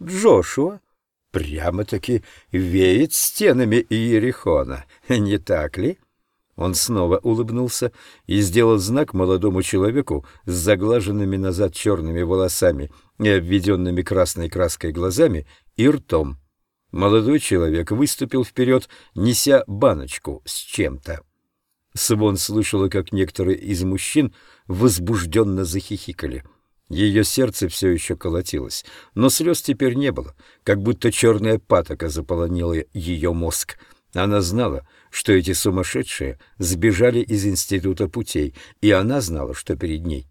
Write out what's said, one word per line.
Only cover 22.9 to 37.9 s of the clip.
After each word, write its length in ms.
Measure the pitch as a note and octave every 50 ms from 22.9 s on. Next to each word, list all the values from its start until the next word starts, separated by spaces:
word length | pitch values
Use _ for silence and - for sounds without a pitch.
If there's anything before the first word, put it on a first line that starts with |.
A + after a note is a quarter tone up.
| - G2 F#2 -
некоторые 460 | - G2 F#2+ E2+ - - F#2+ F#2 F#2+
из 260 | - - F#2+ G#2 F2 F#2
мужчин 500 | F#2+ F#2+ G2 - - - D3+ C#3+ A2 - _ _ - _ _ _
возбуждённо 960 | - F#2 F2+ A2+ B2+ G2+ E2+ F2 F#2 A#2 G2+ F2 E2+ D#2 A2 A2+ G2+ F#2+ F#2 F#2+
захихикали. 800 | E2+ D#2+ G2 - - G#2+ G2 - - F2+ - - C#2+ B1 C2 - - _ _ _ _ _ _ _ -
Её 340 | D2+ D#2+ G2+ G#2+ G2 G#2+ G#2
сердце 440 | - - - C3 A#2+ G#2 - G2+
всё 220 | F2+ - - G2 F#2
ещё 260 | F2 E2 - - F2+
колотилось, 720 | - - F#2 E2 F2 F#2 - - D2 B1+ A#1 - - - - - - - _ -
но 140 | G2+ A#2 C3+
слёз 320 | - - E3 E3+ E3+ -
теперь 340 | - - C3+ A2 C#3 B2+ A#2+
не 160 | C3 C#3+ C3+
было, 240 | G2 C2+ - - - _ _ _ _ _ -
как 180 | - G2+ G2+
будто 300 | G2 A#2 B2 - - A#2
чёрная 460 | G#2 - - A2+ A2 G#2 G#2 A2 A2
патока 520 | G#2+ - - A2+ F2+ D#2+ - D#2 - E2 D#2+
заполонила 640 | D2 D#2+ C#2+ - F2 E2+ E2+ E2 F2+ F2 E2+ E2+ E2+ D#2+ D#2 _ -
её 400 | G2+ E2 E2+ F2+ D#2 D2+ F2 E2+
мозг. 440 | E2+ E2+ D#2+ - - - - - - _ _ _ _ _ _ -
Она 280 | F2 F#2 G2+ G#2 G#2
знала, 460 | F#2+ E2+ F#2+ A#2+ B2 G2 C#2 C2+ - _ _ _ _ _
что 240 | - - - - G#2
эти 200 | F#2 E2 F2+ F2+
сумасшедшие 840 | - - A2 F#2 F#2 F2+ - - B2+ B2+ - - - - C2 B1+ - _ _ _
сбежали 600 | - F#2+ E2+ F#2 E2+ F2+ A2+ G2+ F2 A#2 B2 A#2 A#2+
из 260 | A#2 - A2 G2+ G2
Института 600 | G#2 F#2+ - - - G2 F#2+ E2 F#2+